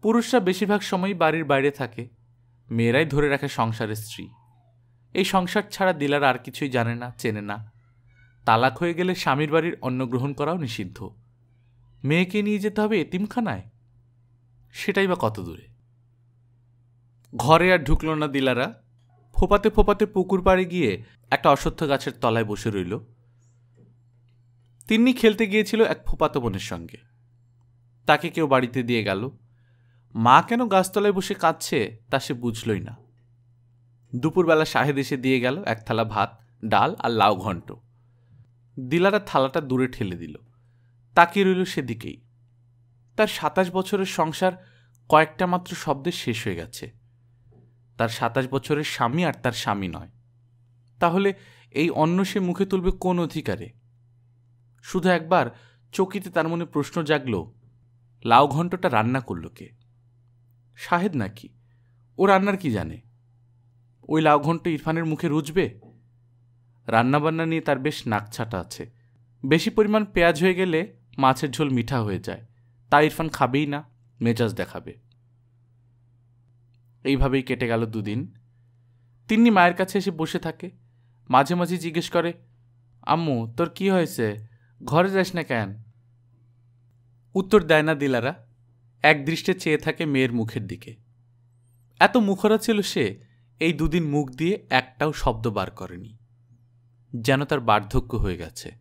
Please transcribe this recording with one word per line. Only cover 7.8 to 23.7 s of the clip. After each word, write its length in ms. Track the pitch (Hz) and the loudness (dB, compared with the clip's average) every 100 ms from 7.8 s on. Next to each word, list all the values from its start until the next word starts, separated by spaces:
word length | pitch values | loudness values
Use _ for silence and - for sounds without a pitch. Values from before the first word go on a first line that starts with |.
| _ _ _ _ - _ - | _ _ _ _ -20 _ 2
তালাক 320 | 113 127 127 | 4 4 2
হয়ে 160 | 170 | -4
গেলে 220 | 170 180 180 | -2 -2 -2
স্বামীর 360 | - 135 151 | 0 0 2
বাড়ির 260 | 160 160 - | 0 0 -4
অন্ন 240 | 127 127 131 | -6 -4 -2
গ্রহণ 280 | 123 135 | -2 -4
করাও 240 | 135 147 180 | -4 -4 -4
নিষিদ্ধ। 520 | 139 113 92 - 95 - _ _ _ _ _ _ _ _ | -6 -8 -10 -10 -16 -16 _ _ _ _ _ _ _ _
মেয়েকে 380 | 131 160 185 208 | 0 0 2 0
নিয়ে 180 | 208 208 | -2 -2
যেতে 220 | 208 208 | -2 -2
হবে 200 | 214 214 | 0 0
এতিমখানায়, 680 | 151 180 202 - 220 107 - _ _ _ _ _ _ _ _ _ _ | -2 -4 -4 -4 -4 -6 -10 _ _ _ _ _ _ _ _ _ _
সেটাই 360 | - - 202 196 | -10 -4 0 0
বা 80 | 175 | 0
কত 200 | 113 107 | -2 -4
দূরে? 280 | 87 82 - _ _ _ _ _ _ _ _ _ _ _ _ _ _ _ _ 123 | -12 -14 -20 _ _ _ _ _ _ _ _ _ _ _ _ _ _ _ _ -6
ঘরে 380 | 123 160 175 | 4 6 6
আর 60 | 180 | 4
ঢুকল 340 | 143 151 156 | 4 0 2
না 140 | 156 151 | -2 -2
দিলারা। 560 | 139 135 120 143 - _ _ _ _ _ | 0 0 0 -2 -6 _ _ _ _ _
ফোপাতে 360 | - 185 202 214 | 0 2 4 2
ফোপাতে 360 | 214 202 208 208 | 4 4 4 0
পুকুর 380 | 196 185 190 | 0 0 2
পাড়ে 220 | 185 185 180 | 4 2 2
গিয়ে 380 | 180 131 95 113 _ _ | 0 0 -2 -8 _ _
একটা 180 | 131 165 | 0 4
অশ্বত্থ 340 | 139 - - | 4 2 -4
গাছের 300 | 156 139 - 117 | -2 -2 -2 -2
তলায় 240 | 123 113 110 | 0 0 -2
বসে 260 | 104 117 | -4 -4
রইল। 280 | 101 87 104 - _ _ _ _ _ _ | -4 -4 -8 -10 _ _ _ _ _ _